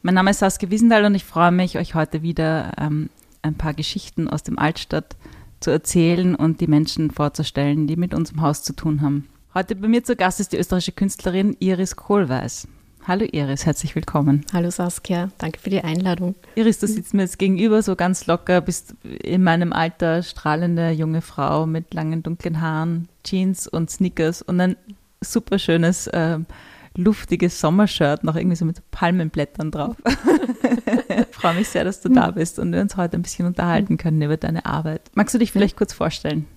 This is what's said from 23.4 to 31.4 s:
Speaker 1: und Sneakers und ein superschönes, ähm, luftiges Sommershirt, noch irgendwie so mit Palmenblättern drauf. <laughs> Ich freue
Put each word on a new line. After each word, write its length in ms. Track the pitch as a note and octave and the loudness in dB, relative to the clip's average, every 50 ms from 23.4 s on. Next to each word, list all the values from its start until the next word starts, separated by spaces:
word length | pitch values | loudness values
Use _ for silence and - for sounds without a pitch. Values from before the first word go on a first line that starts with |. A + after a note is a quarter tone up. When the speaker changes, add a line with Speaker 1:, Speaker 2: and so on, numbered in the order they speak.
| F#3 F#3+ F#3+ - - | 0 0 -2 -4 -6
Speaker 1:
und 240 | - - E3 E3 - | -6 -4 -4 -4 -4
Sneakers 500 | - - F#3 F3+ - - D#3+ D#3+ E3+ - | -2 -2 -2 -2 0 0 0 0 -2 -4
und 180 | - - F3+ F3+ | -6 -2 0 2
ein 160 | F3+ F#3 F#3 _ _ - G3+ _ _ _ _ _ - | 2 2 0 _ _ -20 -20 _ _ _ _ _ -14
superschönes, 840 | - - A#3 - - G3 G3 - - E3 E3+ E3 E3 F#3 - - - - | -4 -4 -4 -2 0 -2 0 2 2 2 4 4 2 2 0 -4 -4 -2
ähm, 340 | E3+ E3 E3 E3+ D#3 E3 - - - - - - - - - _ | 0 0 0 0 -2 -4 -10 -14 -20 -20 -20 -20 -20 -20 -12 _
luftiges 640 | - F3+ G#3 G#3 - - - F#3+ F3 - F3 - - | 0 2 2 2 2 -2 -4 0 2 2 0 0 0
Sommershirt, 640 | - D#3 E3+ G3 G#3+ G3 - - D#3+ C#3+ D3 - - | 0 2 4 4 4 4 4 2 2 2 2 0 -2
noch 120 | D#3 D#3 | -2 -2
irgendwie 200 | E3 E3+ F#3 E3+ | 0 0 0 0
so 100 | E3 F3 | 2 0
mit 160 | D#3 - - - _ | -2 -2 -6 -12 _
Palmenblättern 800 | - - - E3+ F3+ F#3 E3 D#3 - D#3 C#3+ - - - D#3 D#3 | -6 -2 0 2 2 2 0 0 -2 -2 -4 -4 -4 -6 -6 -6
drauf. 260 | - D#3 C#3+ A#3 A#3 - | -4 -4 -6 -6 -6 -2
<laughs> 40 | - A#3 C#4 - - A#3+ - D4+ - A#3 B3 - - B3 B3 A#3+ - - G#3 A#3+ - - | 0 0 0 2 4 4 4 4 2 -2 -4 0 0 0 0 0 0 0 0 0 0 0
Ich 260 | G3+ G3 - - - | 0 0 0 -2 -2
freue 180 | - | -2